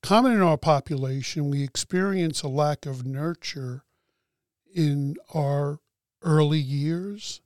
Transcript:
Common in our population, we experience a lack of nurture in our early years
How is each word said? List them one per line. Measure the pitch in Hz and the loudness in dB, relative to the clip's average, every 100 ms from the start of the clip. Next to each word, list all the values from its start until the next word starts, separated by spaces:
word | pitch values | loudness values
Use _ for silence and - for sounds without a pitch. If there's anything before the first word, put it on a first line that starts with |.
Common | - 202 254 | 4 4 6
in | 226 | 6
our | 180 151 | 4 4
population, | - 147 - 143 131 135 127 - 143 | 4 2 2 -4 -4 -4 -6 -4 -2
we | 143 | -2
experience | 139 - - 185 196 190 170 147 | -2 -4 -2 0 0 0 -2 -2
a | 147 | -4
lack | 131 147 147 143 | 0 0 0 -6
of | 131 | -8
nurture | 123 135 156 170 - - 127 127 _ _ _ _ _ _ _ _ _ | -6 -4 -4 -6 -10 -8 -8 -10 _ _ _ _ _ _ _ _ _
in | 180 151 143 139 147 - | 0 2 2 -2 -6 -6
our | 165 139 143 143 151 _ _ _ _ | -2 0 0 -2 -4 _ _ _ _
early | - 156 151 156 | 2 4 4 2
years | 135 143 147 165 190 208 - - | 0 -2 -2 -2 -6 -10 -12 -14